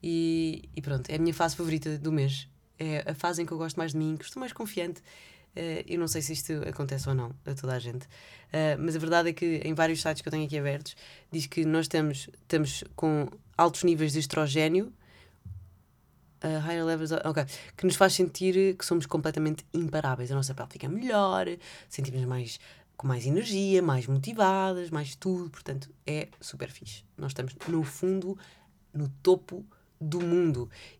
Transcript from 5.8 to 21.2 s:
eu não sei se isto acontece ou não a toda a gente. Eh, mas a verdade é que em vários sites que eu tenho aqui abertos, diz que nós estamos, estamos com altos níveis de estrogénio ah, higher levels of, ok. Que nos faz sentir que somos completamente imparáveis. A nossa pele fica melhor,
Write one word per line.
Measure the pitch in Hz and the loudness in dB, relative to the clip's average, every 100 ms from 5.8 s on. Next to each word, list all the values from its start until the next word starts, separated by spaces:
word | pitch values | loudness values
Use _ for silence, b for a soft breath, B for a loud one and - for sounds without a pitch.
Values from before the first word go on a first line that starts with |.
| - | -4
eu | 170 | -2
não | 165 | -2
sei | 160 | -2
se | 143 | -4
isto | 156 - 156 - | -6 -4 -4 -4
acontece | - 139 139 135 | -4 -4 -2 0
ou | |
não | 131 120 - | 0 -2 -8
a | - | -8
toda | 139 135 | -6 -4
a | 127 | -4
gente. | 117 127 - B B B B | -4 -10 -12 B B B B
Eh, | 156 156 139 | 0 2 2
mas | 165 160 | 0 -2
a | |
verdade | 165 170 170 | 2 4 4
é | |
que | 160 170 156 | 0 -2 -2
em | 156 | -2
vários | 160 160 160 | 2 2 2
sites | 160 156 | -2 -2
que | - | -4
eu | |
tenho | 156 151 | -2 -2
aqui | 147 | -2
abertos, | 143 143 143 - B B B | -2 -4 -8 -16 B B B
diz | 160 135 | -6 -4
que | - 156 | 0 2
nós | 160 | 2
estamos, | 160 160 156 135 - | 2 2 2 -2 -10
estamos | - _ 165 147 - - - | -18 _ 2 2 -2 -10 -2
com | 160 151 135 - - - | 2 2 0 -6 -10 4
altos | 165 160 | 4 6
níveis | 180 160 156 | 2 4 2
de | 147 | 0
estrogénio | 139 - 151 147 156 175 233 - B B B B - - - - _ _ _ _ _ _ | 0 0 2 4 4 4 0 -8 B B B B -16 -16 -16 -20 _ _ _ _ _ _
ah, | 156 156 | -2 -2
higher | 151 170 | 0 0
levels | 165 165 156 | 0 0 0
of, | 160 | 0
ok. | 160 151 139 B B - | 0 0 -2 B B 0
Que | 185 | 2
nos | 180 | 6
faz | 190 | 6
sentir | - 180 - 185 185 190 185 | 6 0 2 2 6 4 2
que | |
somos | - 170 143 | 0 0 2
completamente | 160 156 156 156 156 - | -2 0 0 0 0 -4
imparáveis. | 160 165 151 147 127 123 | -2 0 0 -2 -2 -2
A | |
nossa | 139 135 | -2 -2
pele | 131 - | -4 -10
fica | - 135 | -8 -6
melhor, | 190 254 214 | -4 2 4